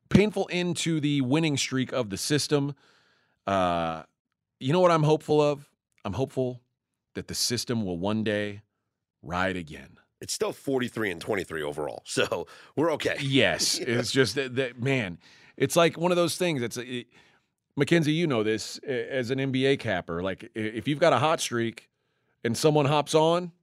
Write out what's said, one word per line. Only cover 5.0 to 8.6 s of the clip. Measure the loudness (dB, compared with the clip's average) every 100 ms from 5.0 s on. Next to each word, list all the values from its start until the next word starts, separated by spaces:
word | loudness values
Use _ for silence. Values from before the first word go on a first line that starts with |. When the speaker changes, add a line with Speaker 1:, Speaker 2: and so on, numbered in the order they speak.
Speaker 1:
hopeful | 4 2 2 2
of? | 2 0 -8 _ _ _
I'm | -6
hopeful | -4 -4 -2 -4 -6 _ _ _ _ _
that | -12 -8
the |
system | -4 -2 -2 -2 -4
will | -2 -2
one | -2 -2
day | -2 -2 -4 -10